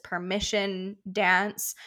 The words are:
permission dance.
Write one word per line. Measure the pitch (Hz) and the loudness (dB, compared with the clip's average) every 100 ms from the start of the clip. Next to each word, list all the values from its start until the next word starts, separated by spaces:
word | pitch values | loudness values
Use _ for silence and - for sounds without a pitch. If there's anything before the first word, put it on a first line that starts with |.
permission | - 175 180 202 - 214 196 185 190 202 196 | -6 -6 -2 -2 0 0 0 -2 -6 -8 -6
dance. | 196 185 185 202 196 - - | 2 4 4 2 -4 -8 -8